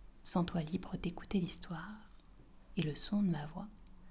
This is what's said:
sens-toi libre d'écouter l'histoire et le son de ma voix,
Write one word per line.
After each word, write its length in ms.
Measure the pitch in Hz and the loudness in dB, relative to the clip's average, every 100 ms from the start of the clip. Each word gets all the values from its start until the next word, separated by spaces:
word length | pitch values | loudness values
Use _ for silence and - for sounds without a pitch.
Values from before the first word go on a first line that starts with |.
| - - | -16 -8
sens-toi 380 | - 180 175 170 | 2 4 4 2
libre 340 | 156 175 - 190 | 0 -2 -2 -2
d'écouter 420 | 175 - - 202 | -2 -2 0 2
l'histoire 720 | 170 - - 165 185 214 - - - - - - - - | 2 0 -4 -4 -6 -10 -14 -18 -18 -20 -20 -20 -4 2
et 40 | |
le 140 | 156 143 | 2 2
son 260 | - 208 | 2 6
de 60 | 196 | 6
ma 180 | 151 151 | 4 0
voix, 200 | 180 214 - - - - | -6 -8 -10 -16 -16 -16